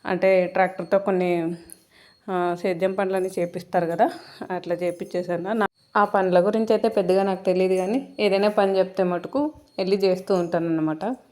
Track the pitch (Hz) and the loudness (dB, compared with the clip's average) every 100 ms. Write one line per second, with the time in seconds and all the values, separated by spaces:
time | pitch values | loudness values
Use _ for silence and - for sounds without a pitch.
0 | - 185 190 190 175 190 185 190 175 196 | -4 0 4 4 2 0 -2 -2 -2 0
1 | 196 185 180 175 165 170 - - _ _ | 0 0 0 0 -2 -8 -12 -20 _ _
2 | _ _ - 185 175 170 190 170 190 190 | _ _ -6 -4 -2 -2 -4 0 -2 0
3 | 190 190 185 185 175 175 - 185 170 170 | -2 -2 -4 -4 -4 -6 -4 -2 -2 2
4 | 269 - - - - 175 170 170 180 175 | 0 0 -18 -16 -8 -8 -4 -4 -4 -6
5 | 190 180 180 175 180 226 196 _ _ 214 | -6 -6 -4 -4 -2 -2 -2 _ _ 0
6 | 208 202 185 175 185 220 220 214 226 220 | 2 2 4 4 4 0 2 2 2 0
7 | 180 190 196 185 190 185 185 185 185 254 | 2 2 2 0 0 2 2 0 0 -4
8 | - - 208 190 208 208 196 190 185 185 | -4 -2 0 4 2 2 2 2 0 0
9 | 185 175 170 269 302 - _ - 185 196 | 0 -2 -4 -2 -4 -6 _ -6 -2 2
10 | 196 185 190 185 175 175 165 160 156 156 | 2 0 0 0 0 -2 0 0 -2 -2
11 | 196 254 _ | -6 -8 _